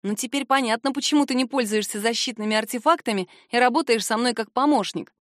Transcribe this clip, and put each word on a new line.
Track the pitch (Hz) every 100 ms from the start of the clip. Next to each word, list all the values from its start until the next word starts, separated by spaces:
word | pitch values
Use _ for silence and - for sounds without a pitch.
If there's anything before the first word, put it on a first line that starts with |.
«Ну, | 196 208
теперь | 247 277 254
понятно, | 269 240 220 277
почему | 269 - 294 277
ты |
не | 254 254
пользуешься | 277 220 214 196 214
защитными | 220 240 - 220 214 214
артефактами | 220 247 302 339 - 202 180 - _
и | 240
работаешь | 247 262 311 226 -
со | 220
мной | 247
как | 226 214
помощник. | - 285 269 185 170 - _ _